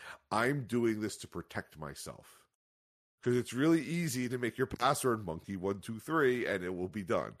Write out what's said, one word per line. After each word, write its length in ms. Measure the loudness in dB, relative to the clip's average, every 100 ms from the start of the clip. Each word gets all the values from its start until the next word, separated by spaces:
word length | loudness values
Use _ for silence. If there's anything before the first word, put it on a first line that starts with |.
| -16 -16 -4
"I'm 320 | 0 2 0
doing 380 | 0 2 2 2
this 160 | -2 -6
to 100 | -10
protect 500 | -10 -8 -8 -8 -10
myself." 640 | -10 -10 -12 -12 -16 -20 _ _ _ _ _ _ _ _
'Cause 140 | 0 2
it's 160 | 0
really 300 | 2 6 6
easy 480 | 4 0 0 0 -2
to 80 | 0
make 200 | -2 0
your 100 | -2
password 580 | 2 2 4 2 2 -2
monkey 320 | -6 -6 -2
one 240 | -2 -2
two 180 | -6 -8
three 460 | -2 2 4 4 0
and 180 | -2
it 100 | -2
will 140 | -4 -4
be 160 | -4
done. 300 | 0 0 0 -8